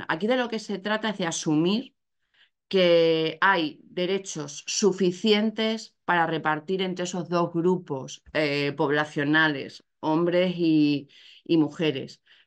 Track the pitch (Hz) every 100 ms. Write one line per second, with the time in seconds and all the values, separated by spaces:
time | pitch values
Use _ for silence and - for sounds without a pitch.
0 | - 160 208 254 240 220 - 196 208 214
1 | 214 196 170 160 - 151 170 214 - _
2 | _ _ _ _ _ _ - 190 180 170
3 | 165 160 160 156 190 190 156 - - 160
4 | 180 196 196 165 147 - - - 208 185
5 | 185 180 220 208 220 214 220 220 - _
6 | - 175 277 160 156 151 151 190 185 180
7 | 180 185 160 175 170 170 170 180 - 139
8 | 139 - - 147 151 143 143 139 143 147
9 | 151 151 143 156 160 139 107 - _ _
10 | 147 156 175 175 185 175 170 156 147 143
11 | 143 - - - - 165 147 147 160 135
12 | 113 - _ _